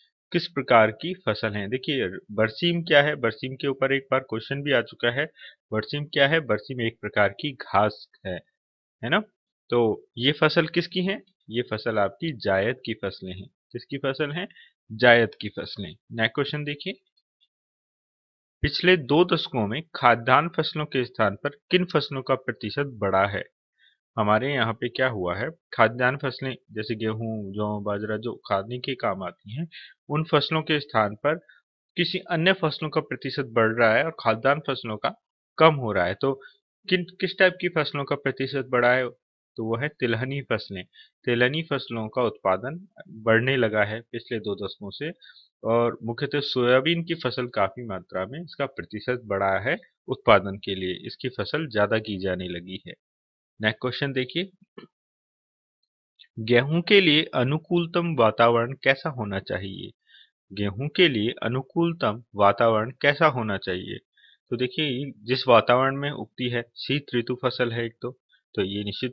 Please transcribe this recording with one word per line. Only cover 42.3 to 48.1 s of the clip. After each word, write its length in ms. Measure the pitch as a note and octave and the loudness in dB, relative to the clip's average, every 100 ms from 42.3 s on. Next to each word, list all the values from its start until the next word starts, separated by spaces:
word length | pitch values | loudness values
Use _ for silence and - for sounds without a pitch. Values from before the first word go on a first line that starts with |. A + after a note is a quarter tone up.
| - G2 F#2+ B2 E3+ G3 - - | 0 0 0 -2 -12 -14 -20 -20
बढ़ने 500 | A2 A2+ A2+ B2 C3+ | -4 2 4 4 2
लगा 260 | A2 G#2+ | 2 2
है 180 | G#2 A2 | 0 -2
पिछले 380 | - A#2 - A2+ | -10 -12 -8 -6
दो 260 | G2+ G2+ G2 | -4 -6 -6
दशकों 240 | - G2+ | -10 -14
से 220 | - D3+ F#3+ - - _ _ | -10 -10 -10 -18 -20 _ _
और 340 | A2 A#2 A#2+ - | 0 2 2 0
मुख्यतः 360 | A2+ A#2 C#3 D3 | -6 -6 -4 -2
सोयाबीन 640 | C#3 C3 B2 B2+ D3+ E3+ | -2 0 4 4 4 0
की 100 | E3 | -2
फसल 340 | D#3+ B2+ B2 B2 | -4 -4 -4 -4
काफी 380 | A2 F#2+ - A#2 | 0 0 -2 -10
मात्रा 400 | F#2+ E2+ | -10 -8